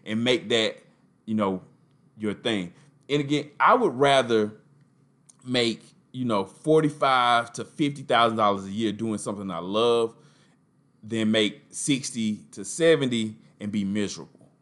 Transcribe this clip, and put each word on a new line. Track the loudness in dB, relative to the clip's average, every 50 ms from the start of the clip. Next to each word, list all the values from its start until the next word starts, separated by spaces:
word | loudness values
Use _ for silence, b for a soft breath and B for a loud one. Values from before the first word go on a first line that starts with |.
| b
and | -6 -4 -2 2
make | 2 2 0 0 0
that, | 0 2 2 0 -2 -8 _ _ _ _ _ _ _ _ _
you | -4 -2
know, | 0 0 0 -2 -4 -8 -16 _ _ _ _ _ _ _ _ _
your | -6 -6 -6 -6
thing. | -4 -4 -2 -2 -2 -4 -8 b b b b b _ _ -4
And | -4 -2
again, | -2 -2 -2 -4 -4 -6 -2 _
I | 4 4 4
would | 4 2 0 2
rather | 2 4 4 6 4 4 4 2 2 2 0 -4 -14 _ _ _ _ _ _ _ _ _ _ _ _ _ -20 _ _ _
make, | -2 0 0 2 0 -2 -4 -10 -20 _ _ _ _ -10
you | -6 -4
know, | -2 -2 -2 -2
forty-five | -4 -10 -8 0 2 4 4 4 2 -2 0 0 2 4 4 4 4 4 2 2 -2 -8
to | -12 -12
fifty | -12 _ -2 -2 -2 -2 -6
thousand | -2 0 4 4 4 4 2
dollars | 2 2 2 0 -2 -6
a | -8
year | -6 -4 -4 -4 -4
doing | -4 -4 -6 -4
something | -6 -6 -8 -10 -8 -8 -8
I | -8 -8
love | -8 -4 -2 0 2 2 2 2 0 -2 -6 b b b b b b b b b b _ _ _ _ _ _ _ -12
than | -8 -4 -2 0 2
make | 2 2 2 0 -2 -8 -18 _
sixty | -12 -8 -2 -2 -2 -2 -2 -8 -6 -4 -4 -4 -4 -6 -10 -18 -16
to | -14 -12
seventy | -12 -4 2 4 4 4 4 2 -2 -2 -2 -4 -4 -8 b b b b _
and | -10 -6 -4
be | -4 -2
miserable, | -2 -2 -2 -4 -4 -6 -12 -16 -18 _ _ -20 _ _ _